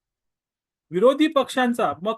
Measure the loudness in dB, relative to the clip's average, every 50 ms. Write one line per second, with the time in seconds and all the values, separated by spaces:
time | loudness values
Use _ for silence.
0 | _ _ _ _ _ _ _ _ _ _ _ _ _ _ _ _ _ -10 -2 2
1 | 4 4 4 4 0 0 0 0 -2 -2 -2 -2 -2 0 0 -2 -2 -4 -4 -4
2 | -6 -6 -8